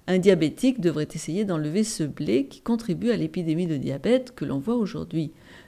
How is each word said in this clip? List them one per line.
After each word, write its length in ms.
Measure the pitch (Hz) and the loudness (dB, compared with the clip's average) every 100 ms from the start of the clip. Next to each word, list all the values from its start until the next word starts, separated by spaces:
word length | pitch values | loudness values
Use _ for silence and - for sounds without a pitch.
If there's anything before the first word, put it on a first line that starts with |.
| - | 0
Un 100 | 185 | 4
diabétique 640 | 190 175 156 - 262 254 | 6 6 4 2 0 2
devrait 280 | 175 147 151 | 0 0 -4
essayer 320 | 160 - 180 | -6 -4 -2
d'enlever 380 | 202 160 151 185 | 0 0 0 0
ce 220 | 220 - | 0 -2
blé 420 | 147 - 151 240 277 | -4 -2 0 0 0
qui 140 | - | -6
contribue 500 | - 233 208 160 220 | -4 -2 -2 -2 0
à 60 | 208 | 0
l'épidémie 500 | 160 175 165 156 180 | -2 -2 -2 0 0
de 100 | 143 | -2
diabète 600 | 139 135 190 254 247 - | -4 -2 2 0 0 -8
que 80 | |
l'on 160 | - 139 | -4 -4
voit 160 | 175 240 | -2 -2
aujourd'hui. 560 | 202 156 165 160 151 - - - | -2 -4 -6 -4 -4 -8 -20 -20